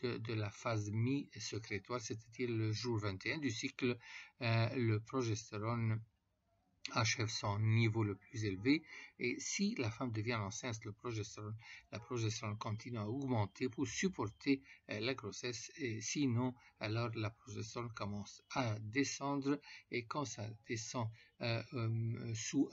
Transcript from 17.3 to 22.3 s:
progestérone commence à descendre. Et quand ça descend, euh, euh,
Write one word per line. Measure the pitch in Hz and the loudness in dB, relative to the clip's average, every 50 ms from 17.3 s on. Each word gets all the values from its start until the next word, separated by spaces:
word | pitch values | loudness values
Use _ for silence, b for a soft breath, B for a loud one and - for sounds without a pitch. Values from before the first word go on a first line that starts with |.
progestérone | - _ - - 104 107 104 107 - 123 117 120 113 | -4 _ -12 -10 -6 -6 -6 -6 -4 -4 -4 -4 -4
commence | - 110 101 101 101 98 - - - - - | -4 -4 -2 -2 -4 -6 -8 -12 -16 -10 -4
à | - 147 127 113 107 110 | -2 0 0 0 0 -2
descendre. | 110 107 110 139 135 135 - - 139 139 143 139 135 139 147 147 B B B B B B | -4 -2 0 0 0 0 0 -2 -2 0 0 0 2 2 0 0 B B B B B B
Et | - 120 117 | -4 -4 -4
quand | 113 - 156 135 | -2 -2 -2 -2
ça | 117 - - 107 113 113 - - | -4 -4 -6 -6 -6 -8 -8 -8
descend, | - 123 110 113 - - 131 113 113 113 B B B B B | -6 -4 -4 -4 -4 -2 0 -2 -2 -2 B B B B B
euh, | 123 117 117 117 117 - 151 | -2 0 0 0 -2 -4 -2
euh, | 123 113 113 113 113 113 117 117 - 123 117 | 0 0 2 2 2 2 0 0 -2 -2 -2